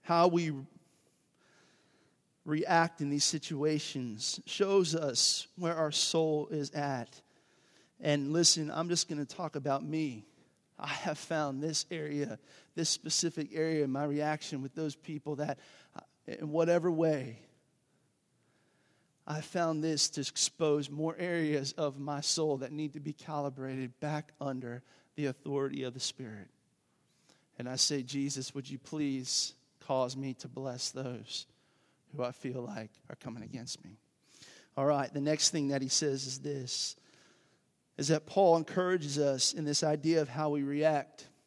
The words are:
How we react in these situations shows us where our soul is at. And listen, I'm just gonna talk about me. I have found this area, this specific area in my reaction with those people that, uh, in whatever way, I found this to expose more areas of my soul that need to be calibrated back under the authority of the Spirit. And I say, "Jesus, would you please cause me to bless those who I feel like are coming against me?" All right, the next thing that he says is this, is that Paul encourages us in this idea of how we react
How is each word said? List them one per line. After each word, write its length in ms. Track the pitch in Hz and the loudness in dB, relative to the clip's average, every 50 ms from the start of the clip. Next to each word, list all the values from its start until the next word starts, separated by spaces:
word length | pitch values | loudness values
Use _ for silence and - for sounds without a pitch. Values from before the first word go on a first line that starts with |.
How 280 | _ - 170 170 170 185 | _ 4 6 8 8 8
we 240 | 170 170 170 160 147 135 139 - - - _ _ _ _ _ _ _ _ _ _ _ _ _ _ _ _ _ _ _ _ _ _ _ _ _ _ _ _ _ _ _ _ _ | 8 6 2 2 -2 -4 -8 -12 -18 -20 _ _ _ _ _ _ _ _ _ _ _ _ _ _ _ _ _ _ _ _ _ _ _ _ _ _ _ _ _ _ _ _ _
react 560 | - 151 156 165 - 185 165 165 165 - - | -2 0 0 2 6 6 6 6 6 2 -2
in 100 | 151 143 | -2 0
these 140 | 143 147 - | 2 2 2
situations 1160 | - - 156 - - 165 139 143 156 151 147 - - - 139 127 120 107 113 117 - - - - | 2 2 0 -4 -4 -4 0 2 2 2 0 -2 -4 -6 -6 -6 -6 -6 -6 -4 -4 -4 -6 -8
shows 480 | - - - 202 190 196 196 185 160 156 | -10 0 0 2 4 6 4 4 4 2
us 520 | 165 156 143 123 113 - - - - - - _ | 0 0 0 2 4 4 4 2 0 -2 -8 _
where 200 | - 180 165 170 | -4 -2 -2 2
our 160 | 160 160 151 143 | 2 0 0 2
soul 560 | - - - - 165 160 156 156 151 147 - | 2 0 2 4 4 4 4 2 0 0 -2
is 200 | 156 151 143 135 | -2 -4 -4 -4
at. 500 | - 156 143 143 135 123 117 - - - _ _ _ _ _ _ _ _ _ _ _ - _ _ _ _ | -4 -4 -2 -2 -2 -4 -6 -8 -14 -20 _ _ _ _ _ _ _ _ _ _ _ -20 _ _ _ _
And 320 | - 156 147 143 139 139 151 | 2 2 2 2 2 2 4
listen, 400 | 170 170 160 - 175 156 151 - | 6 6 6 6 6 2 -2 -2
I'm 160 | 160 165 175 | -2 -2 0
just 200 | 175 165 - - | 0 0 0 -2
gonna 180 | 170 147 143 | -2 -4 -4
talk 280 | - - - 180 156 - | -6 -6 -8 -8 -6 -6
about 300 | 151 135 147 135 139 156 | -4 -2 0 0 0 0
me. 400 | 156 151 160 156 147 123 107 104 - _ _ _ _ _ _ _ _ _ _ | -2 -2 -2 -2 -2 -6 -10 -14 -18 _ _ _ _ _ _ _ _ _ _
I 100 | - 143 | -8 -8
have 300 | 143 - - - 151 - | -6 -4 -4 -4 -4 -4
found 440 | - - 170 156 151 143 135 135 147 | -4 -2 -2 0 0 0 -2 -2 -4
this 220 | 160 156 - - _ | -2 -2 -2 -4 _
area, 500 | 180 165 151 151 147 147 143 117 113 107 _ - - - - _ _ | -6 -6 -6 -4 -2 -2 -2 -2 -4 -10 _ -20 -20 -20 -20 _ _
this 140 | - 165 156 | -2 0 0
specific 600 | - - - 160 - - - 165 - - 151 139 - | 0 -2 -2 -2 -2 0 0 0 -2 -2 -6 -6 -2
area 320 | 160 156 160 160 156 147 | 0 0 2 2 2 2
in 80 | 135 131 | 2 0
my 120 | 139 147 | 0 0
reaction 580 | 147 143 147 151 151 151 147 - - - 135 131 | 0 0 0 0 0 0 -2 -4 -6 -6 -6 -6
with 120 | 139 - | -6 -6
those 220 | 165 160 151 135 | -4 -4 -4 -4
people 400 | - _ - 160 147 - 156 151 | -6 _ -10 -10 -8 -6 -6 -4
that, 240 | 135 151 - 139 - - - - - - _ _ | -4 -2 -4 -4 -6 -6 -20 -20 -20 -20 _ _
uh, 60 | - - _ _ _ _ | -18 -18 _ _ _ _
in 240 | - - - - 151 | -12 -10 -8 -8 -2
whatever 400 | 147 160 165 165 170 175 160 180 | 2 2 4 6 6 4 4 2
way, 500 | 170 156 165 160 151 143 127 123 113 - - - _ _ _ _ _ _ _ _ _ _ _ _ _ _ _ _ _ _ _ _ _ _ _ _ _ _ _ _ _ _ _ _ _ _ _ | 2 4 4 4 4 2 -2 -8 -10 -14 -18 -20 _ _ _ _ _ _ _ _ _ _ _ _ _ _ _ _ _ _ _ _ _ _ _ _ _ _ _ _ _ _ _ _ _ _ _
I 160 | - 151 156 151 | -8 -6 -6 -6
found 420 | - - 180 170 165 160 156 151 | -4 -2 0 0 2 2 0 0
this 240 | 160 156 143 - - | 0 2 2 2 0
to 120 | - - 139 | 0 -2 -4
expose 680 | - - - - - - _ 170 156 147 151 143 139 | -4 0 0 0 0 0 _ 4 4 4 4 2 -2
more 240 | 143 147 156 160 160 - | -4 -2 -2 -2 -2 -2
areas 540 | 180 180 175 170 160 151 147 143 139 135 - | -2 -2 0 2 2 2 2 2 0 -2 -2
of 280 | - 160 147 135 135 | -2 -2 -2 -2 -4
my 220 | 139 143 147 143 147 | -6 -6 -6 -4 -2
soul 340 | - - 170 160 156 143 135 | 0 0 2 2 0 0 0
that 140 | 131 123 151 | -2 -6 -6
need 220 | 147 156 151 135 | -4 -4 -4 -6
to 60 | 151 | -8
be 120 | 143 156 151 | -8 -8 -10
calibrated 880 | - - - 156 147 143 143 127 139 131 135 135 131 131 123 123 _ | -10 -10 -8 -6 -4 -4 -4 -4 -6 -8 -6 -6 -6 -6 -8 -8 _
back 320 | - 147 151 151 147 - _ _ | -4 -2 -2 -2 -4 -8 _ _
under 420 | 147 139 131 127 127 120 120 123 - _ - - _ _ _ | -6 -6 -4 -4 -6 -8 -10 -10 -12 _ -20 -20 _ _ _
the 120 | - 147 | -4 -2
authority 560 | 139 127 - - 147 139 139 139 135 139 139 131 | -2 -2 -4 -6 -4 -2 0 0 -2 -2 -4 -6
of 100 | 127 120 | -6 -6
the 60 | 131 | -6
Spirit. 480 | - - - - 131 113 110 104 92 - _ _ _ _ _ _ _ _ _ _ _ _ _ _ _ _ - _ _ _ _ _ | -6 -6 -6 -8 -12 -12 -12 -14 -16 -18 _ _ _ _ _ _ _ _ _ _ _ _ _ _ _ _ -20 _ _ _ _ _
And 100 | 123 123 | -8 -6
I 80 | 127 | 0
say, 260 | 127 - - 147 143 127 | 0 0 2 2 -2 -2
"Jesus, 520 | 127 139 139 139 143 135 135 131 - - | -4 -4 -4 -2 -2 -4 -6 -8 -8 -8
would 140 | 139 131 131 | -10 -10 -10
you 100 | 135 131 | -12 -14
please 760 | _ - - 156 151 143 135 131 127 127 - - - - - _ _ _ _ _ | _ -10 -6 -4 -2 -2 -2 -4 -4 -2 -2 -2 -2 -2 -6 _ _ _ _ _
cause 380 | - - 139 131 127 123 131 | -4 0 2 2 2 0 -2
me 160 | 135 135 135 127 | -6 -6 -6 -6
to 140 | - - 131 | -8 -12 -14
bless 420 | 123 131 135 135 123 123 - - | -12 -8 -8 -8 -6 -6 -6 -6
those 560 | - 135 131 127 123 113 107 113 - - - _ _ _ _ _ _ _ _ _ _ _ _ _ - | -6 -6 -6 -6 -8 -8 -10 -10 -10 -10 -10 _ _ _ _ _ _ _ _ _ _ _ _ _ -8
who 80 | 147 127 | -6 -6
I 80 | 123 123 | -6 -6
feel 300 | - - 135 123 127 120 | -6 -8 -6 -6 -6 -8
like 280 | 113 104 104 113 107 _ _ _ - | -8 -8 -10 -10 -12 _ _ _ -16
are 60 | 113 | -16
coming 260 | - - 127 113 120 107 | -14 -12 -14 -12 -12 -12
against 420 | - - 131 127 - - - - | -12 -12 -12 -10 -10 -12 -12 -14
me?" 140 | - 98 110 _ _ _ _ _ _ - - - - - - - _ _ | -20 -20 -20 _ _ _ _ _ _ -20 -20 -20 -20 -20 -20 -20 _ _
All 100 | - 139 | 0 2
right, 260 | 143 151 143 139 120 - | 4 4 2 2 -2 -2
the 80 | 143 | -2
next 300 | 139 147 156 147 - - | 2 2 2 4 4 2
thing 180 | - 165 143 139 | 2 2 0 2
that 140 | 143 139 135 | 0 0 0
he 60 | 131 | 0
says 380 | - - 160 147 135 135 135 | 0 2 2 2 0 0 -4
is 140 | 135 131 135 | -6 -8 -8
this, 560 | 135 147 143 139 127 123 - - - - - _ _ _ - - - - _ _ _ _ _ _ _ _ _ _ _ _ _ | -6 -6 -6 -6 -6 -6 -4 -4 -4 -4 -6 _ _ _ -20 -20 -20 -20 _ _ _ _ _ _ _ _ _ _ _ _ _
is 120 | - - 135 | -6 0 2
that 180 | 156 156 156 | 2 0 0
Paul 300 | - - 196 196 180 165 | 0 4 6 8 8 8
encourages 600 | 165 160 - - 185 180 180 185 185 151 147 139 147 | 6 4 0 0 0 2 2 2 0 0 -2 0 2
us 340 | 147 143 135 131 - - - | 2 2 4 2 2 0 0
in 120 | - 156 | 0 -2
this 200 | 147 143 - - | 0 0 2 2
idea 380 | 156 151 151 139 160 165 165 151 | 2 2 2 2 2 4 4 2
of 80 | 131 | 0
how 200 | 123 147 156 151 | -2 -2 -2 0
we 120 | 147 147 139 | 0 0 0
react 640 | 139 143 147 151 156 156 143 - - - - - - _ _ _ | -2 0 2 4 4 4 2 -2 -4 -14 -20 -20 -20 _ _ _